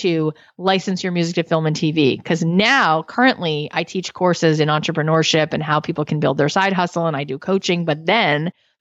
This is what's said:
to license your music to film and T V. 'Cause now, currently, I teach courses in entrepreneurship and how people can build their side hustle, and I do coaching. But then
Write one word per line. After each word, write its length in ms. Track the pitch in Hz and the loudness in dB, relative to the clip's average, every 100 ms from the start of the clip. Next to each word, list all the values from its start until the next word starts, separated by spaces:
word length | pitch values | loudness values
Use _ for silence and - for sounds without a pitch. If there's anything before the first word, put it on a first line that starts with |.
to 300 | 185 165 156 - - - | 0 0 0 -4 -16 -4
license 460 | 185 190 196 180 | 0 0 0 -4
your 80 | 185 | -2
music 240 | 175 165 | -2 0
to 80 | 175 | -2
film 240 | 165 160 156 | 0 0 0
and 80 | |
T 160 | 151 160 | 0 0
V. 260 | 156 135 104 | 2 2 0
'Cause 260 | - 165 | -2 -2
now, 580 | 165 180 220 269 180 160 | 2 2 4 4 2 0
currently, 640 | - - 254 - 170 151 151 | -2 2 2 2 -4 -4 -4
I 100 | 170 | -6
teach 320 | 170 185 - | -4 -6 -8
courses 460 | - 180 170 165 151 | -2 0 2 2 2
in 80 | 151 | 2
entrepreneurship 840 | 151 151 165 156 160 156 160 151 | 0 -2 -2 0 2 2 2 0
and 80 | 151 | -2
how 200 | 151 151 | -2 -2
people 240 | - 165 | -2 -4
can 160 | 147 151 | -2 0
build 180 | 143 139 | 0 0
their 100 | 147 | 0
side 240 | 196 190 | 2 0
hustle, 360 | 185 175 175 165 | 0 -2 -2 -2
and 80 | 139 | -4
I 80 | |
do 140 | 147 139 | -6 -8
coaching. 460 | - 196 - 175 | -2 -2 0 -2
But 220 | 160 151 165 | 0 -2 0
then 460 | 226 180 147 170 - _ _ | 2 2 0 -2 -8 _ _